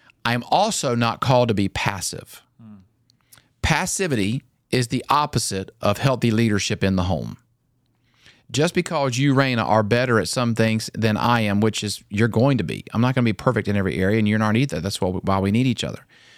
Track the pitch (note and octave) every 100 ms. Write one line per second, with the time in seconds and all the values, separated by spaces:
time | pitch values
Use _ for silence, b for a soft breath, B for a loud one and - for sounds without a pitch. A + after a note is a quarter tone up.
0 | b _ A#2 A#2+ A#2 D#3 G#3+ - C#3+ A#2+
1 | A#2 - B2 B2+ A#2+ G#2 G2 - - G2+
2 | - - - - _ _ A2+ G#2 F#2 _
3 | _ _ b b b _ - D3+ - -
4 | F#3 B2+ G2 B2+ - _ _ B2+ A#2 C3
5 | - C#3+ D3 B2 - F#2+ F#2+ - G#2 G2+
6 | C3+ B2 A#2 A2 A#2 G#2 - A2 G2 F#2+
7 | F2+ E2+ A#1 - _ _ _ _ _ _
8 | b b b b - A#2 E3 F3+ F3 D#3+
9 | C#3 A#2+ C#3+ C3 C3+ A#2+ G#2+ G#2+ G#2 A#2
10 | B2+ A2+ F2+ - A#2+ A2+ A2 A2 - -
11 | A2 G#2+ A#2 A#2+ G#2+ G2+ A2+ G#2+ G#2 -
12 | - G2+ A2+ A2 C3+ C3 D#2+ G1+ - A2
13 | B2 C3 A#2+ G#2 - A2+ G2+ G2+ F#2+ C#2
14 | F#2+ A2 G#2+ G#2+ A2 G#2+ C#3 E2 F2 -
15 | F#2 F#2 - F#2+ G2 A2 C3 A#2 - -
16 | - b b